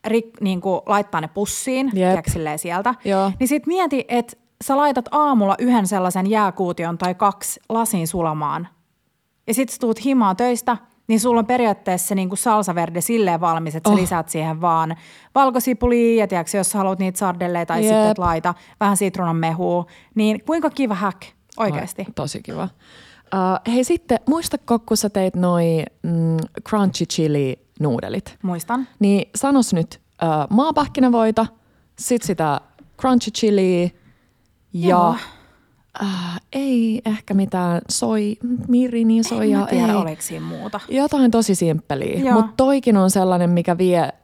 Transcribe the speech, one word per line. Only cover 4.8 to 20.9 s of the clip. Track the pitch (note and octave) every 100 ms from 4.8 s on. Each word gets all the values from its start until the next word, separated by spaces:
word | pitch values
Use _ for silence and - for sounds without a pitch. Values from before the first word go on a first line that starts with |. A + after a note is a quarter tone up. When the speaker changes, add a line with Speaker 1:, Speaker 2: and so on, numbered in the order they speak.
| D4 B3+ A#3
Speaker 1:
aamulla | D4+ D4 B3+ G3 F#3+
yhden | B3 B3 F#3
sellaisen | G3 F#3 F#3 F#3+
jääkuution | A3 G3 F3+ F3+ E3+ E3+ E3+
tai | F3+
kaksi | F3+ G3+ G3 - - _
lasin | A3+ A3+ F#3+ D#3+
sulamaan. | F3+ E3 D#3 D3 D3 F3 _ _ _ _ _ _ _ -
Ja |
sit | A3+ B3+
sä | -
tuut | A#3+ A3
himaa | C4+ C4+ A#3+
töistä, | G3 B3 A#3+ - A#3 _ _ -
niin | A3
sulla | B3 A#3
on | A3
periaatteessa | B3 A#3 G3+ - F3+ -
se |
niinku | G3 F#3 G3
salsaverde | B3 G#3+ F#3+ F3 E3+ E3+
silleen | E3 A#3 G3 E3
valmis, | F3 E3 D#3+ D#3
että | G#3
sä |
Speaker 2:
Oh. | G#3
Speaker 1:
lisäät | F3+ F3 D#3+
siihen | E3 D#3+ D#3+
vaan | F3 D#3+ D#3+ E3 - - -
valkosipulia | C4 C4+ B3 B3 B3 B3 A#3+ A#3 A3+
ja | G3+
tiiäks, | F#3 D#3+
jos | G3+ F#3
sä | G#3
haluat | F#3+ F#3+
niitä | F#3+ F#3
sardelleja | G3 F3 F3+ F3 E3
tai | E3
Speaker 2:
Jep. | G#3+
Speaker 1:
sitten | G#3+ G#3+
et | G#3+
laita | F3 D#3+ F3 F3 - _
vähän | G3+ F#3+
sitruunan | G3 F#3 F3 E3
mehua. | E3 E3 F3+ F3 E3+ - _
Niin | G#3+ G#3+ G#3 -
kuinka | E4 D#4
kiva | - B3+